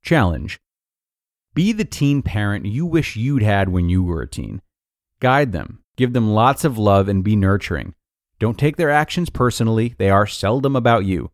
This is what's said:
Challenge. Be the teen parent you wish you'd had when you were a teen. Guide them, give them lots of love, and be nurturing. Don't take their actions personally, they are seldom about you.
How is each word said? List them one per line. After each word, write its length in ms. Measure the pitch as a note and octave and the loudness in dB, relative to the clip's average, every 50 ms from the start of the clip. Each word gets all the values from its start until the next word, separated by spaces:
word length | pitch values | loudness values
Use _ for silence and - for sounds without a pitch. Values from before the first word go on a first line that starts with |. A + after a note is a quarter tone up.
Challenge. 580 | _ - E3+ D3+ A2 F2 D#2+ C2+ D2+ - - - _ _ _ _ _ _ _ _ _ _ _ _ _ _ _ _ _ _ _ | _ 0 0 2 2 0 -2 -4 -8 -10 -12 -16 _ _ _ _ _ _ _ _ _ _ _ _ _ _ _ _ _ _ _
Be 180 | D3 F3 G#3+ | 0 0 0
the 120 | A3+ G#3+ G#3+ | 0 -2 -4
teen 360 | - - - D3 C#3 C#3+ C#3+ | -6 -2 0 0 2 2 0
parent 440 | - - - A2 G#2 G2+ G2+ G2+ - | -2 -2 -2 -2 -2 -2 -4 -4 -6
you 180 | G2+ G#2 C3+ F3 | -6 -6 -4 -4
wish 300 | E3+ D#3+ E3 C#3+ - - | -2 -2 -2 -2 -2 -6
you'd 280 | G#2+ A#2 C3+ D3 C3 | -6 -4 -2 0 0
had 260 | G#2+ G#2+ G2+ G2 G2 F#2+ | 2 2 2 2 0 0
when 200 | F2+ F#2 F2 E2+ | 0 0 0 2
you 140 | F2+ F#2 | 2 0
were 200 | F2+ F2 E2+ D#2 | 0 0 -4 -6
a 60 | A#1+ B1 | -6 -8
teen. 320 | - - B1+ G#1 - - _ _ _ _ _ _ _ _ _ _ _ _ | -10 -10 -10 -10 -12 -12 _ _ _ _ _ _ _ _ _ _ _ _
Guide 320 | - B2+ C3 C#3+ D3 B2+ | 0 2 2 2 0 0
them, 320 | G2 E2 - - - - _ _ _ | -2 -6 -8 -10 -14 -20 _ _ _
give 160 | - B2+ B2 | -2 -2 0
them 200 | A#2+ B2 A2+ G#2+ | 2 0 2 2
lots 320 | G#2 G#2+ A#2 C3 C#3 - - | 4 4 4 4 2 2 -2
of 120 | D3+ B2 | -2 0
love, 320 | A2 G#2+ G2+ G2 G2 F#2+ G2 | 2 2 4 4 4 4 2
and 140 | G2 F#2+ | 0 0
be 140 | F#2 G#2 G#2+ | 0 2 2
nurturing. 580 | G#2 G2 F#2+ G2 G2+ - - F2+ C#2+ G#1+ G1+ - _ _ _ _ _ _ _ _ _ | 2 4 2 2 0 -2 -4 -6 -6 -8 -12 -16 _ _ _ _ _ _ _ _ _
Don't 180 | G#2+ A2+ A#2 - | -4 -4 -2 0
take 180 | C#3+ D3+ D3 | -2 -2 0
their 140 | - E3+ D3 | 0 0 2
actions 400 | D3 D3 D#3 - - F3+ F3 - | 2 2 0 0 -4 -4 -4 -4
personally, 640 | - - B2 B2 - - A#2 A2+ A2+ A2 A2+ A#2 - - | -2 0 0 0 2 0 0 2 2 2 0 -2 -2 0
they 120 | G2 G2 | 2 4
are 160 | G2 G2 G#2 | 4 4 2
seldom 480 | G2+ - - - G2 A#2 C3+ C3+ C#3 C#3 | 0 -4 -4 -2 -2 0 0 0 0 0
about 300 | C3 A2+ A#2 A#2 A2 G2+ | 2 2 2 2 2 2
you. 260 | F#2+ F#2 D#2+ A#1+ - | 0 -2 -4 -4 -10